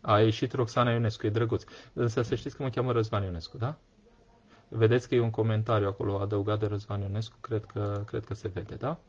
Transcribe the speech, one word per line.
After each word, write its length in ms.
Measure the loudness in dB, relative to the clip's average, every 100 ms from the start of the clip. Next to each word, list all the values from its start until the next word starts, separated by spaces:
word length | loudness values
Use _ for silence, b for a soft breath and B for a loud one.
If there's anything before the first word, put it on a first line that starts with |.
A 200 | 4 6
ieșit 320 | 6 4 -2
Roxana 400 | 0 0 2 2
Ionescu, 340 | 4 0 0 0
e 40 |
drăguț. 340 | 0 0 0 -4 B B
Însă 300 | -2 0 0
să 120 | 0
știți 220 | -2 -4 -6
că 60 |
mă 60 | -4
cheamă 240 | -2 0
Răzvan 300 | 2 2 0
Ionescu, 340 | -2 -6 -10 -6
da? 200 | -6 -6 _ _ -20 _ _ _ _ B _
Vedeți 400 | 2 4 4 4
că 60 |
e 60 | 2
un 100 | 2
comentariu 560 | 2 2 2 2 2 2
acolo 340 | -2 -2 -2
adăugat 380 | 0 0 0 0
de 80 | -2
Răzvan 340 | -4 -6 -6
Ionescu, 360 | -4 -4 -6 -12
cred 240 | -6 -6
că, 380 | -4 -6 -4 -4 -6
cred 180 | -8
că 100 | -6
se 140 | -8 -6
vede, 260 | -6 -8
da? 240 | -6 -6 -6